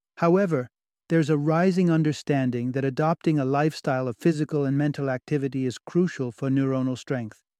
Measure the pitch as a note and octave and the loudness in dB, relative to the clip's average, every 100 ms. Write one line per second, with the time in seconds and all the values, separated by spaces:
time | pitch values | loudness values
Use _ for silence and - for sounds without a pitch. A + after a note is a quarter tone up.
0 | _ - E3+ F#3 G3+ D3+ B2 _ _ _ | _ -2 2 4 2 -2 -4 _ _ _
1 | - E3 D3 D#3 D3 D#3+ F#3+ F#3 F3+ D#3+ | -2 0 2 2 2 2 2 2 2 4
2 | D#3 D3 - C#3+ B2+ A#2+ B2 B2+ C3+ B2+ | 2 -2 -2 0 0 -2 -4 -2 -2 0
3 | D3+ E3+ - D#3 C3 C#3 D#3 - - C3 | 0 0 0 0 2 0 0 -2 -2 -2
4 | C3 A2+ F3 D#3 D3+ D3+ C#3 C#3 D3 C#3+ | -2 -2 0 0 0 -2 0 0 0 -2
5 | C#3 B2+ - D3+ C3+ C3 C3 A#2 - F3 | -4 -6 -4 -4 -2 -4 -4 -6 -4 0
6 | F3+ - B2+ - C3+ C3+ C3+ C3 C3 B2+ | 0 -2 -8 -4 -2 0 2 0 -2 -4
7 | - C3 A2 - _ _ | -4 -6 -6 -12 _ _